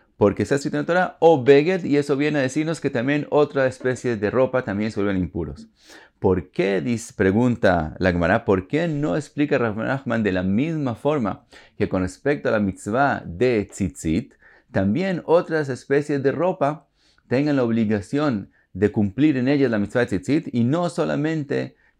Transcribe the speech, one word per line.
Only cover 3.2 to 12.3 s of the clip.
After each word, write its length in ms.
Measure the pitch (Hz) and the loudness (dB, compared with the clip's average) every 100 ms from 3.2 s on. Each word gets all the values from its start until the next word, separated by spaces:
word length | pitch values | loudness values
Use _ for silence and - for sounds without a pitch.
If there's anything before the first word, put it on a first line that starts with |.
| 143 | 0
otra 380 | 143 147 143 131 | 2 2 2 -2
especie 480 | 127 127 123 123 113 | 0 -4 -2 -2 -2
de 140 | 101 | 0
ropa 340 | 113 127 127 | 2 0 0
también 260 | 123 101 110 | -2 -4 -4
se 100 | 107 | -2
vuelven 220 | 101 95 | -2 0
impuros. 460 | 85 - 78 73 - _ - - - _ | -2 -4 -8 -10 -18 _ -20 -20 -20 _
¿Por 320 | 139 95 - | 0 0 -2
qué, 320 | - 185 190 | -4 -2 0
dis-, 320 | 135 113 - | -2 -4 -6
pregunta 800 | - 95 101 123 117 98 87 78 - | 0 2 4 2 2 2 2 0 -2
la 100 | 92 | 0
Gemara, 340 | 87 85 113 | 2 2 2
por 220 | - 95 92 | 2 0 0
qué 220 | 147 170 | -2 -2
no 260 | 147 151 | -2 -2
explica 420 | 165 - - 147 143 | -4 -4 -4 0 0
Rav 200 | 117 104 | 0 -2
Nachman 480 | 120 131 120 113 | -4 -4 -2 -2
de 80 | 104 | 0
la 100 | 92 | 0
misma 540 | 92 101 156 156 135 110 | 0 0 0 -2 -4 -4
forma 500 | 143 151 104 - _ - - - | -2 -2 -2 -6 _ -20 -20 -6
que 100 | 101 | -4
con 140 | 92 | -2
respecto 460 | 92 - 139 | -4 -4 -4